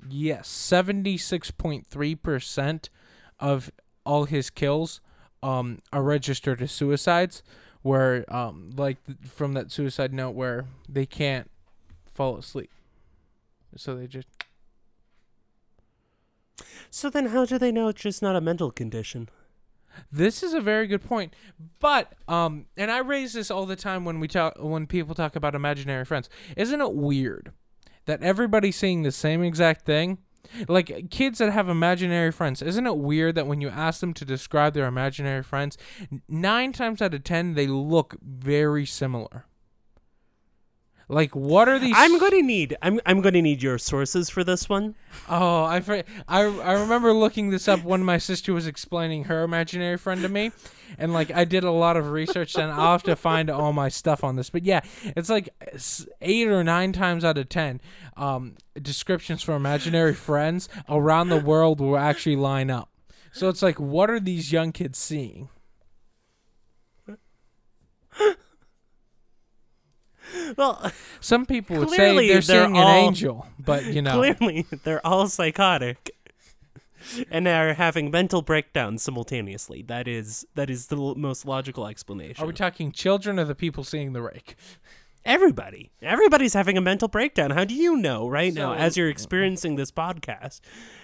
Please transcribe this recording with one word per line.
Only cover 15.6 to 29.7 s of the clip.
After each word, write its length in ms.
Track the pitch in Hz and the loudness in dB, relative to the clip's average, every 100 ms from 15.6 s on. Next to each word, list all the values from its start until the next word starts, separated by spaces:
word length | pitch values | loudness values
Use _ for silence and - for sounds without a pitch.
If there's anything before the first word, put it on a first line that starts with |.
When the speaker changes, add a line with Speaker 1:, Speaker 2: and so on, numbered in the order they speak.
| _ _ _ _ _ _ _ _ _ - - - - | _ _ _ _ _ _ _ _ _ -20 -20 -20 -18
Speaker 2:
So 200 | - 285 | -8 -4
then 160 | 285 254 | -2 0
how 180 | 247 | 0
do 140 | 254 254 | 0 2
they 140 | 247 | 0
know 160 | 226 220 | 0 -2
it's 140 | 208 | -2
just 200 | 214 - | -6 -4
not 140 | 202 185 | 0 0
a 40 | |
mental 300 | 160 170 147 | 0 -2 -4
condition? 580 | - 113 113 107 123 113 _ _ _ _ _ _ - - | -6 -8 -8 -10 -12 -14 _ _ _ _ _ _ -20 -12
Speaker 1:
This 320 | 143 196 - | 0 0 0
is 120 | 359 | -4
a 60 | 320 | -2
very 260 | 208 214 214 | 0 0 0
good 160 | 202 | -4
point. 300 | - 233 165 - 190 - 160 - | -2 -6 -6 -14 -20 -20 -20 -2
But, 320 | 294 269 - - - | 2 2 0 -12 -4
um, 380 | 170 165 151 - - | 0 0 -4 -14 -6
and 140 | 214 | -4
I 80 | 247 | -2
raise 340 | 262 277 254 | -2 -4 -4
this 180 | 226 202 | -8 -6
all 160 | 196 190 | -6 -6
the 100 | 185 | -6
time 280 | 202 185 | -6 -6
when 160 | 170 160 | -6 -6
we 80 | 156 | -2
talk, 260 | 180 160 - | 0 0 -2
when 280 | 151 160 151 | -6 -6 -4
people 280 | 175 156 | -4 -4
talk 220 | 165 151 156 | -6 -6 -4
about 180 | 147 | -4
imaginary 500 | 143 147 143 139 131 | -2 -4 -4 -4 -6
friends. 240 | 127 147 - - - 151 | -4 -6 -6 -18 -14 -6
Isn't 240 | 226 294 | -2 0
it 140 | 254 | -2
weird 580 | 147 143 139 131 - - - _ _ - _ - | -2 0 0 -2 -6 -16 -20 _ _ -20 _ -6
that 160 | 151 | -2
everybody's 540 | 175 190 233 214 202 - | 0 0 2 2 2 0
seeing 260 | 196 175 | 0 0
the 100 | 147 | -2
same 300 | - 156 165 | -2 -2 0
exact 420 | 175 160 165 | 0 2 2